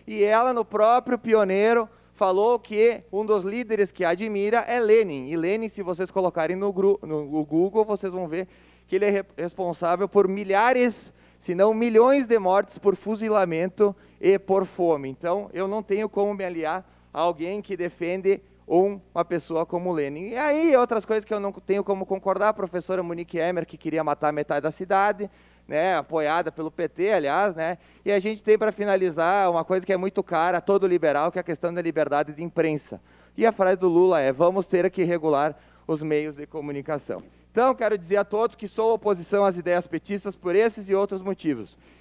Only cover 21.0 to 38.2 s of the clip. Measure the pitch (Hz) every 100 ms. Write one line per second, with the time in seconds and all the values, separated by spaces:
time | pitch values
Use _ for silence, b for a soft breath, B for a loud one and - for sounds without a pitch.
21 | - 214 208 208 202 190 - 196 190 190
22 | 190 190 196 185 208 214 185 180 175 190
23 | 170 170 170 165 170 175 160 156 160 156
24 | 151 147 151 151 151 147 156 - 185 196
25 | 202 196 202 b b b - 147 185 165
26 | 131 160 147 165 160 160 160 - 156 -
27 | 196 190 139 165 208 165 160 175 b b
28 | 202 202 208 214 214 214 214 208 208 190
29 | 185 156 165 202 185 170 160 185 185 185
30 | 190 - - 160 175 175 - 196 190 175
31 | 156 143 165 180 170 151 170 175 165 156
32 | 143 143 151 147 170 - 160 151 - 101
33 | b b b - 226 214 185 190 185 170
34 | 185 165 135 131 175 190 - 180 185 190
35 | 170 175 156 143 151 b b b - 156
36 | 156 151 151 143 147 156 147 143 139 147
37 | - 92 - b _ 220 262 247 214 208
38 | 170 202